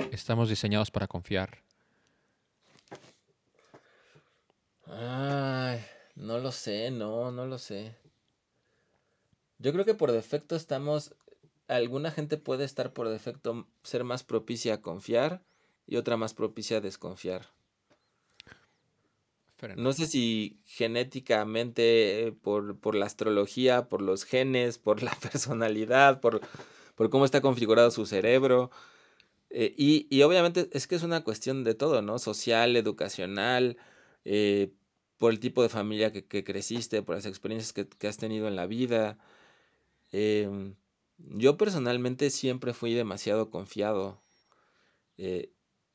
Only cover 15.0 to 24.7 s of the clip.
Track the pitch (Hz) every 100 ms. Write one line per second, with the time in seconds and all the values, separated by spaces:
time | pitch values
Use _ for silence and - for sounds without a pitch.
15 | - 117 151 180 _ _ _ _ - 120
16 | 120 113 113 - 107 110 104 107 101 -
17 | 85 95 90 92 - _ _ _ _ _
18 | _ _ _ - - - _ _ _ _
19 | _ _ _ _ _ _ 113 98 127 139
20 | 156 135 117 110 104 - - - 113 120
21 | 127 135 - 107 107 113 120 117 117 117
22 | 104 104 117 104 104 104 104 98 107 104
23 | 101 - 110 104 101 123 127 123 120 98
24 | 98 95 - 127 135 127 120